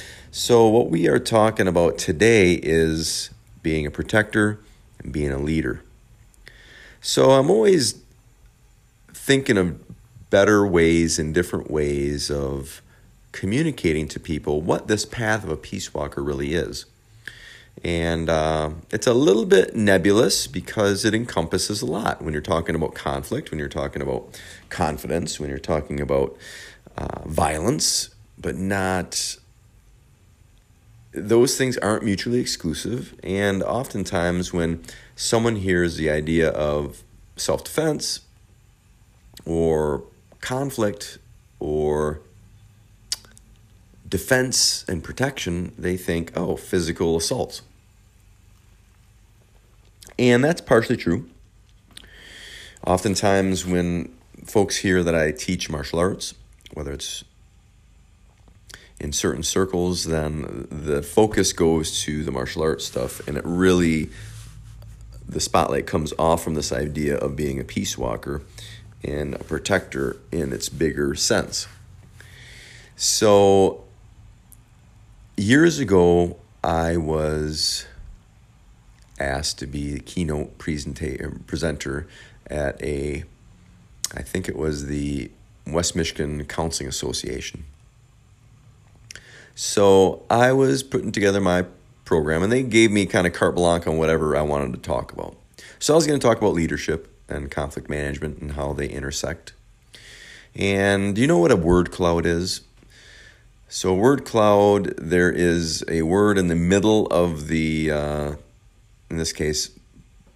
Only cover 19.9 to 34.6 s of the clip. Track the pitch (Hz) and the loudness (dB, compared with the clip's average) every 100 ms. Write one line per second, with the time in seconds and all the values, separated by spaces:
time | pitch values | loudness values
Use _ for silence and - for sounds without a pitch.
19.9 | 95 98 101 170 - - 92 - 113 101 | 4 6 4 4 0 -4 -8 -6 0 0
20.9 | 98 113 110 117 - 82 92 - 107 120 | 2 0 -2 -2 -4 -2 -2 -2 -4 -4
21.9 | 90 - - 78 76 73 82 82 82 78 | -4 -4 -4 -6 -6 -2 -2 -2 -2 -4
22.9 | - - 69 - - - 78 71 73 69 | -4 -6 -6 -6 -8 -6 -8 -6 -6 -6
23.9 | 76 67 60 - - - - - - 78 | -6 -6 -6 -8 -18 -20 -20 -12 -4 -4
24.9 | 76 - 82 - - 73 67 - 76 - | -4 -4 -4 -4 -6 -8 -8 -4 -4 -4
25.9 | 71 69 69 69 - - - - - - | -6 -2 0 -2 -6 -18 -20 -20 -20 -16
26.9 | - - - - 78 73 76 95 151 - | -10 -10 -10 -6 -2 0 0 -2 0 0
27.9 | - - - - - 82 65 95 98 92 | -2 -6 -14 -20 -12 -8 -6 -4 -2 0
28.9 | 92 87 - - - _ _ _ _ _ | -2 -4 -6 -8 -10 _ _ _ _ _
29.9 | _ _ _ _ _ _ _ _ _ _ | _ _ _ _ _ _ _ _ _ _
30.9 | - - 69 104 117 139 - 131 - 101 | -20 -14 -8 2 4 4 2 -2 0 -2
31.9 | 110 110 95 120 123 123 - 85 76 92 | 0 -2 -2 -2 -2 -2 -4 -6 -6 -6
32.9 | 123 - - - 98 101 95 - 113 135 | -8 -10 -12 -6 -2 0 0 -2 -4 -4
33.9 | 104 87 92 87 87 87 90 | -6 -4 -2 0 0 -2 -2